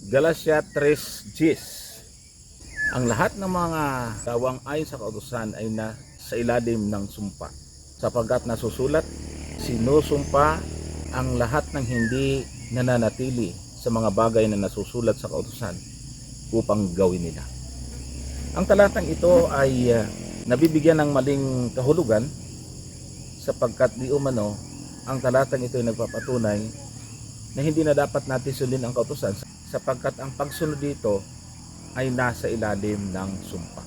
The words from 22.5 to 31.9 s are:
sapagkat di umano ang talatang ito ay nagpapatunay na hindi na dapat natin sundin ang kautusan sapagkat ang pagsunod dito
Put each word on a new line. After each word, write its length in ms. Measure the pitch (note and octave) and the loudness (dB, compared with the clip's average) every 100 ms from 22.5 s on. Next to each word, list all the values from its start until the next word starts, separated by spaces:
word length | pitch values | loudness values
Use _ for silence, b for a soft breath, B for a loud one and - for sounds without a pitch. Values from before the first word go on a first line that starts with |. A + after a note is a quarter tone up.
| - - - - - - - - - | -14 -14 -14 -16 -16 -16 -16 -16 -10
sapagkat 480 | - - B2 G#2 B2+ A2+ | -4 0 0 4 2 2
di 160 | B2+ | 0
umano 400 | C#3 C#3 B2+ G#2 G2+ F2 - - - - | 2 2 0 0 -4 -10 -14 -14 -12 -6
ang 80 | C3 | -2
talatang 480 | B2+ B2+ C3+ C3+ B2 | 2 4 4 0 0
ito 80 | |
ay 160 | B2+ A#2 | 0 0
nagpapatunay 680 | G#2 F#2 A2 A2+ B2 A2 G#2 A2 A2 - - - - - - - - | 0 -2 -4 -2 0 2 0 -2 -8 -14 -16 -16 -16 -16 -14 -12 -2
na 20 | D3 | 0
hindi 160 | D#3 | 2
na 160 | D#3 C#3+ | 4 4
dapat 320 | C#3+ D3 C3+ | 4 0 -2
natin 240 | C3 C3+ | -4 -2
sundin 320 | C3 C3 C3 A#2+ | -2 -2 0 -2
ang 80 | |
kautusan 400 | B2+ D3 D3 G#2 G2 - - - | 0 -2 -2 -4 -4 -8 -16 -8
sapagkat 400 | C3 - B2+ C3+ C3 | -6 -4 -2 -4 -6
ang 80 | C3+ C3 | -12 -6
pagsunod 400 | C#3+ C3+ D#3 D3 | -6 -2 -4 -2
dito 400 | C#3+ C#3 A2 G2+ - - - - - - - | -4 -2 0 0 -2 -16 -18 -18 -18 -18 -12